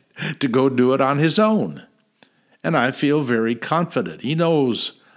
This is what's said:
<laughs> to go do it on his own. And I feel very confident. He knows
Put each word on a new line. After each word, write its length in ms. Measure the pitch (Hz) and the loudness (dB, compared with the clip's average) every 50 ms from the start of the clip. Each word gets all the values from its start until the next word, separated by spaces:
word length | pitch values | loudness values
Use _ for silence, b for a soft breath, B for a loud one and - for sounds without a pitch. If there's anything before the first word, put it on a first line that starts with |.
| _ _ | _ _
<laughs> 280 | _ - 156 151 156 - | _ -10 -8 -8 -6 -4
to 60 | 143 | -4
go 220 | 127 113 131 135 139 | 0 2 2 2 2
do 240 | 127 123 123 127 | 2 2 2 2
it 80 | 131 131 | 2 2
on 160 | 135 135 143 | 2 0 0
his 220 | 143 156 160 151 214 | 2 0 2 2 2
own. 480 | 214 214 220 196 110 82 71 69 - - _ _ _ _ _ b b b b b b b b b b | 2 2 2 0 -2 -4 -8 -12 -18 -20 _ _ _ _ _ b b b b b b b b b b
And 120 | - 165 | -2 0
I 140 | 139 120 131 | 2 0 0
feel 320 | 131 - - 143 147 151 | -2 0 0 0 2 0
very 320 | 143 120 123 110 113 113 120 | 0 0 0 0 0 0 -2
confident. 680 | 117 - - 156 165 175 165 - 135 98 87 - - | -4 -4 -2 -2 -2 -2 -2 -2 -4 -4 -6 -8 -8
He 120 | - 127 156 | -6 -4 -2
knows 600 | 160 170 165 165 151 135 123 104 - - - - b b b b | 0 0 2 2 2 2 0 0 -2 -4 -8 -10 b b b b